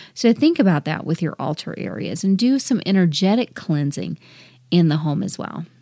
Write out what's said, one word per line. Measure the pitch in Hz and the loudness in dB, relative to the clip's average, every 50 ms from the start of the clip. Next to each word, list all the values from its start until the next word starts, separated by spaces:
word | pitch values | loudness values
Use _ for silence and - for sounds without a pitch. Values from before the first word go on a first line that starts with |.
| - - _ | -20 -18 _
So | - - 233 | 0 2 2
think | 233 - 285 320 339 - | 4 4 2 2 4 4
about | 220 190 160 147 - | 4 4 4 2 0
that | 160 156 - - | -2 -4 -4 -4
with | - 165 - | -4 -4 -2
your | 170 - - - | -4 -6 -6 -6
altar | 139 147 - - - - - | -6 -6 -6 -6 -8 -10 -10
areas | - - - - - - - - 165 | -10 -10 -8 -8 -8 -8 -8 -6 -2
and | - 196 196 190 | 0 0 2 2
do | 240 254 269 269 | 2 2 2 0
some | - - 254 190 - | 0 0 -2 -2 0
energetic | - 196 190 180 165 143 - 185 190 214 247 240 - - | 2 2 4 4 2 2 2 2 2 2 0 0 -4 -8
cleansing | - - - 160 147 147 143 - - 90 - 160 - _ - - - - - _ _ _ _ | -10 -4 -2 -2 0 0 -2 -4 -4 -6 -8 -8 -10 _ -20 -20 -20 -20 -20 _ _ _ _
in | 165 175 170 160 | 2 4 4 4
the | 147 156 | 2 0
home | 156 151 143 156 - | 0 -2 -2 -2 -4
as | - - | -6 -6
well. | - - - - - 170 - _ _ | -8 -10 -10 -10 -12 -14 -14 _ _